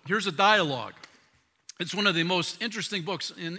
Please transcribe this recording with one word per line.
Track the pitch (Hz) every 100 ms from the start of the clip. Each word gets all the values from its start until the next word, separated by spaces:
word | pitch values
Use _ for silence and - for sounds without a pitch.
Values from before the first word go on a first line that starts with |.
| -
here's | 202 196
a |
dialogue. | 151 196 214 165 131 104 - - _ _ _ _ _ - -
It's | 175
one | 185 208
of |
the | 170
most | 170 185 165 -
interesting | 226 220 175 208
books | 165 180 -
in, | - 170